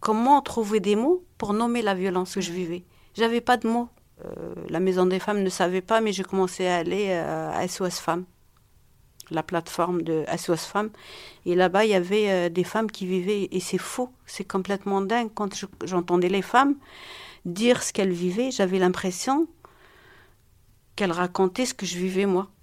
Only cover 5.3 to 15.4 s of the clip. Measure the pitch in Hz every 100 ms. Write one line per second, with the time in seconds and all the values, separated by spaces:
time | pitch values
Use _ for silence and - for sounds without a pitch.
5.3 | 208 190 - 180 185 180 226 220 190 190
6.3 | 190 185 - 185 180 170 185 208 175 151
7.3 | 160 160 90 180 - 185 175 - 165 180
8.3 | _ _ _ _ _ _ _ _ _ -
9.3 | 160 156 175 165 - 170 180 165 160 151
10.3 | 170 - 165 - 202 214 214 - - -
11.3 | - - 175 185 185 220 196 175 208 208
12.3 | 190 175 170 175 214 220 - 185 185 180
13.3 | 208 196 - - 185 - - 247 - -
14.3 | - 196 196 185 196 202 196 196 233 226
15.3 | -